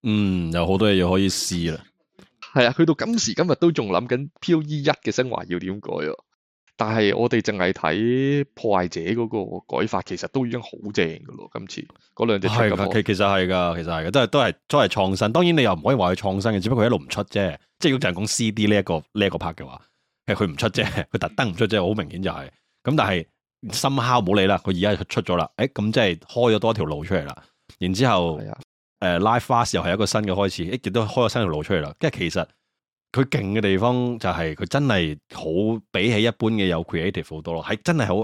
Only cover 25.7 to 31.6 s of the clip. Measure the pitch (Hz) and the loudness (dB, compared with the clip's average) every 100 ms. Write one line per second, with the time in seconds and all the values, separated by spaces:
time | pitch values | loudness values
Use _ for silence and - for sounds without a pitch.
25.7 | - 107 110 104 82 - - 120 107 113 | -2 0 2 2 0 -6 0 2 4 2
26.7 | 107 78 73 80 92 71 - _ _ _ | 0 -2 -4 -2 -2 -2 -14 _ _ _
27.7 | - 90 92 127 98 85 78 101 - - | -6 -4 0 2 2 0 -4 -10 -14 -20
28.7 | _ _ _ 95 87 104 120 - 120 117 | _ _ _ 0 2 2 0 2 0 2
29.7 | 95 85 95 101 110 104 92 98 - 85 | -2 -2 0 0 0 -2 -2 -2 -2 -6
30.7 | 123 104 104 107 131 117 123 101 76 | -6 -4 -2 -2 0 0 0 -2 -2